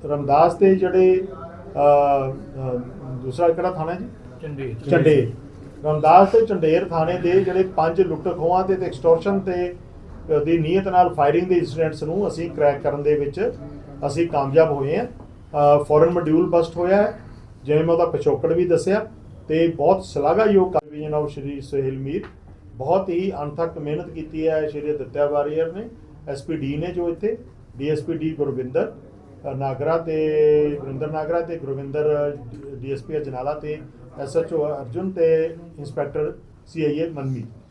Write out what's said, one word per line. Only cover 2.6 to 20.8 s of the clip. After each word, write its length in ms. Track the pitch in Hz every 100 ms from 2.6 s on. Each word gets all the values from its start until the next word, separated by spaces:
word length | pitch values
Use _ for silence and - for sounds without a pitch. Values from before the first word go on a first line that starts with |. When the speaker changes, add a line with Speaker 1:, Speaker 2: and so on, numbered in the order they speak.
| 131 123 123 - 135 131
Speaker 1:
ਦੂਸਰਾ 260 | 131 123 170
ਕਿਹੜਾ 220 | 165 180
ਥਾਣਾ 240 | 147 156
ਜੀ? 100 | 180 240 - - -
Speaker 2:
ਝੰਡੇ। 320 | 156 143 131 - 143
Speaker 1:
ਝੰਡੇ। 420 | 160 156 143 117 - - - - -
ਰਮਦਾਸ 440 | 151 151 151 175 196
ਤੇ 180 | 226 220
ਝੰਡੇਰ 420 | 190 156 170 185
ਥਾਣੇ 300 | 165 160 180
ਦੇ 260 | 170 185
ਜਿਹੜੇ 180 | 185 185
ਪੰਜ 380 | 185 - 160 190
ਲੁੱਟ 360 | 180 156 185 165
ਖੋਹਾਂ 280 | 165 180
ਤੇ, 100 | 190
ਤੇ 120 | 190 180
ਐਕਸਟੋਰਸ਼ਨ 540 | - 170 165 202 196
ਤੇ, 340 | 190 180 180 175 - - - - - 151
ਅ, 80 |
ਦੀ 140 | 147 165
ਨੀਅਤ 300 | 151 190 190
ਨਾਲ 260 | 180 175
ਫਾਇਰਿੰਗ 320 | 156 143 170 185
ਦੇ 80 |
ਇਨਸੀਡੈਂਟਸ 480 | 175 156 156 156 -
ਨੂੰ 260 | 156 180 196
ਅਸੀਂ 220 | 160 165
ਕ੍ਰੈਕ 320 | 156 147 139
ਕਰਨ 200 | 143 139
ਦੇ 120 | 143
ਵਿੱਚ 380 | 151 143 156 226 - - - - - 143
ਅਸੀਂ 220 | 156 170
ਕਾਮਯਾਬ 420 | 147 135 147 160
ਹੋਏ 260 | 143 135 175
ਹਾਂ। 100 | 247 - - - - 151 147 147
ਅ, 20 |
ਫੋਰਨ 280 | 147 151 165
ਮੋਡਿਊਲ 400 | 180 156 156 180
ਬਸਟ 260 | 170 165 175
ਹੋਇਆ 200 | 175 196
ਹੈ, 240 | 208 - - - - -
ਜਿਵੇਂ 200 | 131 151
ਮੈਂ 100 | 160
ਉਹਦਾ 120 | 170 170
ਪਿਛੋਕੜ 460 | 147 151 139 160
ਵੀ 140 | 165 180
ਦੱਸਿਆ, 400 | 165 175 202 220 - - - -
ਤੇ 200 | 156 165
ਬਹੁਤ 360 | 160 147 190
ਸ਼ਲਾਘਾਯੋਗ 680 | - 147 143 185 220 196 185
ਕਾਰਵਾਈ 500 | 156